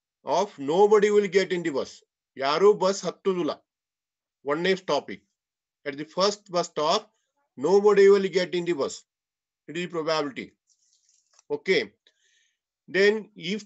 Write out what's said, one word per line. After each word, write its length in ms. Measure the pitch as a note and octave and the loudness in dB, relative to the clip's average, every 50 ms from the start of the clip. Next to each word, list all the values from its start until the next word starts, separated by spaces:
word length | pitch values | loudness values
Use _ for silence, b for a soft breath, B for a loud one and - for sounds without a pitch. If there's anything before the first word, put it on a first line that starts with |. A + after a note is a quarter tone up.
| _ _ _ _ _ | _ _ _ _ _
of 320 | B2+ C#3+ F3 G3+ G3+ - - | -4 -2 -2 -2 -4 -8 -10
nobody 500 | C#3 C3+ D#3 F#3 G#3 G#3 G#3+ G#3 G3+ G#3+ | -6 -2 2 4 4 6 6 4 4 4
will 160 | G#3 G#3 G3+ F3+ | 2 2 2 2
get 240 | E3 G3 F#3 D3+ F#3 F3 | 0 0 0 0 -4 -6
in 60 | E3 | -6
the 100 | D#3+ C#3 B2 | -4 -6 -6
bus. 140 | G2 - - - _ _ _ _ _ _ _ B2 | -6 -8 -12 -20 _ _ _ _ _ _ _ -6
ಯಾರು 300 | C3 C#3 D3 E3+ F#3+ G#3 G#3 D#3+ | -2 -2 0 4 4 4 4 4
ಬಸ್ 200 | F3+ F#3+ G3 G3 F#3+ E3+ | 0 -2 -2 -2 -6 -10
ಹತ್ತುದಿಲ್ಲ. 460 | - - _ G3 F#3 F3+ D#3+ C3+ - - _ _ _ _ _ _ _ _ _ _ _ _ _ _ _ _ _ | -10 -6 _ -4 -2 -2 -4 -4 -6 -8 _ _ _ _ _ _ _ _ _ _ _ _ _ _ _ _ _
ಒಂದನೇ 280 | C3+ D3 D#3+ F3 F#3 F#3+ F3+ | -6 -6 -2 -2 -2 -2 -2
ಸ್ಟಾಪಿಗೆ. 420 | - - D3 C#3 - - G2 - _ _ _ _ _ _ _ _ _ _ _ _ _ D3 | -2 -4 -4 -4 -4 -6 -14 -16 _ _ _ _ _ _ _ _ _ _ _ _ _ -12
At 80 | C#3 C#3 | -12 -12
the 80 | D3 D3+ - | -14 -10 -4
first 280 | F3+ F#3+ G#3 G3+ - _ - E3+ | -2 -2 -2 -2 -4 _ -6 -4
bus 120 | F3 E3+ - - | -4 -4 -4 -6
stop, 280 | D#3+ D3+ D#3 F#3 A3 A3 _ _ _ _ _ _ _ _ _ _ B2+ C3 E3 | -4 -2 0 0 -2 -4 _ _ _ _ _ _ _ _ _ _ -6 -2 2
nobody 380 | F#3+ G3+ G3+ G#3 G3+ G3 G3 G3 G3+ | 2 4 4 4 6 6 6 6 6
will 140 | G3+ G3 F#3 D#3 F#3 | 6 2 0 -2 -2
get 140 | F3+ D3+ F3 F3+ | -2 -2 -4 -6
in 60 | E3+ E3+ | -4 -4
the 60 | E3 C#3 | -4 -4
bus. 140 | B2 F#2+ - - - _ _ _ _ _ _ _ _ _ _ _ _ - | -4 -6 -6 -12 -18 _ _ _ _ _ _ _ _ _ _ _ _ -14
It 80 | D3 F3 | -10 -10
is 100 | F3+ D#3+ E3+ | -10 -8 -8
probability. 520 | E3 D3+ D#3+ D#3+ D#3 D3 C#3+ A#2+ B2 F#2+ - _ _ _ _ _ _ _ _ _ _ _ _ _ _ _ _ _ _ _ _ D3 | -6 -4 -2 -2 -2 -2 -4 -8 -10 -14 -14 _ _ _ _ _ _ _ _ _ _ _ _ _ _ _ _ _ _ _ _ -10
Okay. 260 | D3 - F#3+ F#3 C#3+ A2 F#2+ - _ _ _ _ _ _ _ _ _ _ _ _ _ _ _ _ _ _ - C#3+ | -8 -4 -2 -2 -2 -2 -4 -12 _ _ _ _ _ _ _ _ _ _ _ _ _ _ _ _ _ _ -6 -2
Then 180 | F#3 G3 G#3 G#3+ A3 F#3+ - _ F3+ E3 E3+ G#3 | 0 2 2 0 -2 -6 -12 _ -14 -8 -8 -8
if 80 | G#3+ G#3 | -8 -6